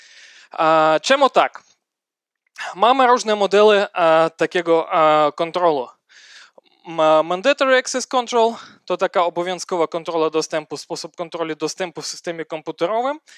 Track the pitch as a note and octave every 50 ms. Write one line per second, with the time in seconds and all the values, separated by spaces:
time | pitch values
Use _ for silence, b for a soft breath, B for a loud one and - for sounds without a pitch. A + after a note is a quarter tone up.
0 | B B B B B B B B B B B - E3 D#3+ D#3+ D#3+ D#3 D#3 D#3 D3+
1 | - - C4+ C#4+ C4+ B3+ - F#3+ C#3 - - - _ _ _ _ _ _ _ _
2 | _ _ _ _ _ _ _ _ _ _ _ - B B B F3 G#3+ A#3 C4 C4+
3 | B3+ A#3+ B3 A#3+ - A3 G#3+ G#3 G3 F#3 F#3+ G#3 G#3 G#3+ G#3 G3 G3+ - - F#3
4 | E3 E3 D#3+ E3 D#3+ E3 - - E3 D3+ - F3+ E3+ E3+ E3 E3 - - F#3+ E3
5 | D#3 D#3 D3+ D3+ D3+ D3 - - E3+ E3 D#3+ F3+ F3+ E3 D3+ C3 A#2+ - - _
6 | _ B B B B B B B B B B B - _ _ _ - E3+ E3 E3
7 | D#3 D#3 D#3 D#3 D#3 E3+ F3+ F#3 F#3+ C#4 C#4+ - C#4 C4 C4 B3+ B3+ - - B3+
8 | - - C#4 B3+ A#3 - A#3+ A#3 A3+ A#3 A3+ B B B B B B - F3+ -
9 | G3 F3 - G3 E3+ F3 E3+ F3 F3 F#3 F3+ E3 - - F#3+ E3+ D#3 - - E3
10 | D#3 F3 E3 E3 D#3+ D#3+ D#3 D#3 D3+ - E3+ D#3 D3+ - D3+ - - - E3 -
11 | - D#3+ _ - E3+ E3 - E3 E3 D#3+ D#3 D3+ D#3 D3+ - - F#3+ E3+ - D#3
12 | C#3+ - - - - F3 E3+ E3 D#3 - E3 D#3 - D#3+ - - E3+ F#3 A3 A#3
13 | B3 C4+ D4 D#4 _ B B